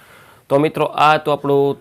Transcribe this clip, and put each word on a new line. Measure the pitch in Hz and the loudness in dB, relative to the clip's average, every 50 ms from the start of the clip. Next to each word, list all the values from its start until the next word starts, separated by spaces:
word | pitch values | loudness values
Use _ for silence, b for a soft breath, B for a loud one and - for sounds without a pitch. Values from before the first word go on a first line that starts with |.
| b b b b b b b b b - | b b b b b b b b b -2
તો | 139 139 | 0 0
મિત્રો, | 147 156 151 151 151 | 0 0 -2 -4 -4
આ | 147 - - 143 151 156 | -4 -2 0 2 2 2
તો | 151 151 156 | 2 0 -2
આપણું | 147 143 - 143 143 139 139 143 139 - | -4 -4 -2 0 0 0 0 0 -4 -6